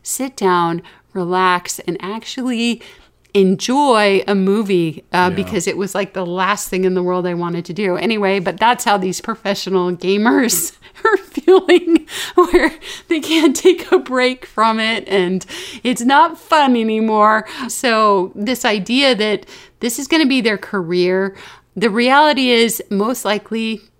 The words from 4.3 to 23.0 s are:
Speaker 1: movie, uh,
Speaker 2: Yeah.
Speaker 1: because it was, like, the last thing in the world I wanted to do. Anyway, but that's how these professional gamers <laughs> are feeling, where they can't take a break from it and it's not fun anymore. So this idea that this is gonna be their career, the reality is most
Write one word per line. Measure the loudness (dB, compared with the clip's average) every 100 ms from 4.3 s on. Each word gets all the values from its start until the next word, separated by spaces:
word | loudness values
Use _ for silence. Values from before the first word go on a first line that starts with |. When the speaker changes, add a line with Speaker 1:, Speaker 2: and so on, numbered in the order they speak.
Speaker 1:
movie, | 0 2 0 0 0 0 -6 _
uh, | 0 0
Speaker 2:
Yeah. | -2
Speaker 1:
because | -4 -4 -4
it | -4
was, | -4
like, | -4 -6
the | -6 -6
last | -4 -2 -2 -4
thing | -2 0
in | 0
the |
world | -2 -2 -2
I |
wanted | -4 -4 -6 -8
to |
do. | -4 -2 -2
Anyway, | -2 0 0 0
but | -2 0
that's | 0 0
how | 0 0
these | -2 -6
professional | -8 -8 -6 -6 -2 -2 0
gamers | -4 -2 0 2 2 0 -2 -6 _ -20
<laughs> | -4 -2
are | -2
feeling, | -4 -4 4 4 6 2 4 0 0 -12 -2 2
where | 4 4 2 -2 -16 -18 -6
they | -4
can't | 0 2 4 4
take | 2 2 0
a | 0
break | 0 0 0 -2 -8
from | 0 0 0
it | -2 -4 -2
and | 0 0 -2 -6 -14 -14 -6
it's | -4 -2
not | 2 4 4 0
fun | 0 2 4 2
anymore. | 0 0 2 4 4 2 -4 -12 -10
So | -4 0 2 2 2 0
this | -6 -4 -2 -2
idea | -2 0 2 2 2
that | -2 -4 -8 -20 -20 _
this | -6 -6
is | -2
gonna | 0 2
be | 2
their | 0 -2
career, | -4 -6 -2 0 0 0 -2 -8 -20 -20 _ -2
the | -2
reality | 2 4 4 4 2 2
is | 4 2 -2 -4
most | -2